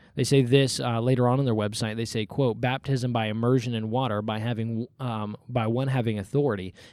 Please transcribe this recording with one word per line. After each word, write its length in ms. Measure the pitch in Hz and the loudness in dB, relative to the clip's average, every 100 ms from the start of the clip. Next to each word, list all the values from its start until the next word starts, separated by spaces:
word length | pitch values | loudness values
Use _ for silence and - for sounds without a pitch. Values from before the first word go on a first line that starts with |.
| - - | -10 -4
They 100 | 127 | 4
say 160 | 139 | 4
this, 400 | 120 139 131 - | 6 4 4 0
uh, 180 | 123 113 | -2 0
later 300 | 120 127 123 | 2 2 2
on 100 | 131 | 2
in 60 | 135 | 2
their 100 | 110 | 0
website. 400 | 104 110 110 113 | 0 -2 -4 -4
They 80 | |
say, 220 | 113 117 107 | -4 -4 -4
quote, 340 | - 127 113 | 0 0 0
"Baptism 540 | 127 131 139 135 123 | -2 -2 -2 -2 0
by 140 | 120 110 | 0 0
immersion 460 | 110 120 127 120 | 0 2 2 2
in 160 | 117 110 | -4 -2
water, 320 | 123 127 104 | -2 0 -2
by 180 | 110 107 | -2 -4
having, 480 | 117 110 113 113 123 - | -2 -2 -4 -4 -6 -8
um, 380 | 127 110 104 107 - | -6 -6 -6 -10 -4
by 200 | 123 110 | -2 0
one 200 | 120 135 | 0 0
having 320 | 131 117 107 | 0 0 -2
authority, 540 | 95 143 143 101 92 - - | -2 0 0 0 -6 -12 -20